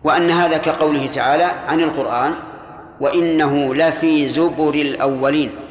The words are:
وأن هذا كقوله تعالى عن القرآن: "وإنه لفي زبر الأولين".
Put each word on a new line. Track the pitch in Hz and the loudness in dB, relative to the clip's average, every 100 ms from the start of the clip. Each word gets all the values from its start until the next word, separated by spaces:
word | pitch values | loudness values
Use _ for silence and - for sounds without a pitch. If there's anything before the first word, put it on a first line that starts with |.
وأن | 151 175 170 | 2 2 2
هذا | 170 175 156 | 2 2 2
كقوله | 160 - 156 147 135 | 0 0 0 0 -2
تعالى | 135 123 151 | -2 0 2
عن | 175 - - 156 | 0 -2 -2 0
القرآن: | 160 139 120 120 139 170 - - - - - - | 0 -2 -4 -2 -2 -4 -12 -18 -18 -20 -20 -4
"وإنه | 139 170 170 160 143 143 139 | 0 2 2 2 2 0 0
لفي | 135 165 156 165 151 139 | 2 0 2 2 2 2
زبر | 131 170 151 156 | 0 0 2 0
الأولين". | 147 147 - 135 131 135 151 127 - - | 0 -2 0 -2 0 0 0 -2 -6 -16